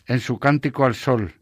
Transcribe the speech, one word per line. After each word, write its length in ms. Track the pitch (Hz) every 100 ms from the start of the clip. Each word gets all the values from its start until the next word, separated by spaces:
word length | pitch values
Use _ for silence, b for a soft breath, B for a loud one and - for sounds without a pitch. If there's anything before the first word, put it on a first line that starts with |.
| b
en 140 | 123
su 180 | - 120
Cántico 460 | 139 147 147 131 131
al 100 | 110
Sol, 400 | - 123 95 -